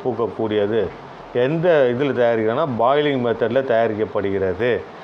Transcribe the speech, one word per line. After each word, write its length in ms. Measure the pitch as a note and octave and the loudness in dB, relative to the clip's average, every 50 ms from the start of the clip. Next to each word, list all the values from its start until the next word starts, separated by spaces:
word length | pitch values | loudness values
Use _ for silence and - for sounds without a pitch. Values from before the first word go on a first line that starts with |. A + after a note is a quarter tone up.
| - | -4
பூக்கக்கூடியது. 800 | C3 A#2 A2 A#2 G2+ F#2+ - A2+ G#2+ G#2+ G#2+ G2+ G2+ A2+ A2+ G2 E2 - - - - - - - - - | -4 -2 -2 -4 -4 -2 -4 -2 0 0 0 0 2 0 0 -2 -2 -6 -12 -18 -18 -18 -18 -18 -6 -2
எந்த 540 | A#2+ B2 C3+ D#3+ E3 D#3+ F3+ E3 D3 C3+ B2 | 0 0 2 0 0 2 4 4 4 4 2
இதில் 280 | A#2+ A#2+ C#3+ C#3 B2+ A#2+ | 2 0 0 0 2 2
தயாரிக்கிறதுனா, 480 | A#2+ A#2 A#2 A2+ A2 G#2+ A2+ C#3 E3 D3+ B2 A2 | 2 2 2 2 0 0 0 0 -2 -2 0 2
boiling 420 | A#2 B2+ C#3 D3 D3 D3 C#3 B2+ | 2 2 4 2 2 0 0 0
மெத்தடில் 440 | A#2+ A#2+ A2 - A#2+ A2 A#2 C3+ C3+ | 0 -2 0 0 0 0 0 0 0
தயாரிக்கப்படுகிறது. 1160 | C3 A#2 A2+ A#2 A2+ G#2+ G#2 A2 G2+ - G#2+ G2 G2 F#2+ G2 F#2+ F#2+ F2+ F2+ A2+ B2 A2+ F2+ - - - - | 2 2 2 2 2 0 -2 -4 -2 -2 -4 -2 -2 -2 0 0 -2 -2 0 0 0 0 -2 -4 -8 -16 -18